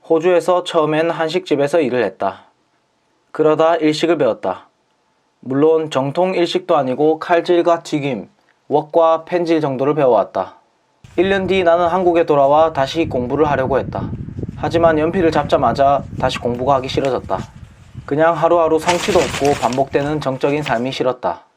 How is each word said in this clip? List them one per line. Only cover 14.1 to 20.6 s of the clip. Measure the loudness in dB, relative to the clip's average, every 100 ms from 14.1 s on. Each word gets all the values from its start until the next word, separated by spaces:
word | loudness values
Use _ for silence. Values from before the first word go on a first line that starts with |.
| -10 -12 -10 -12 -8
하지만 | -4 2 2 2
연필을 | 0 0 2
잡자마자 | 0 0 0 0 2 2 2 -4 -4
다시 | -4 -4
공부가 | -6 -4 0 0
하기 | 0
싫어졌다. | -2 -2 -4 -4 -6 -6 -16 -20 -20 -20 -18 -6
그냥 | 0 2
하루하루 | 2 2 2 2 0
성취도 | 0 -2 2 0
없고 | 0 0 0 0
반복되는 | 0 -2 -2 -2 -2 -4
정적인 | -4 -2 -2 -2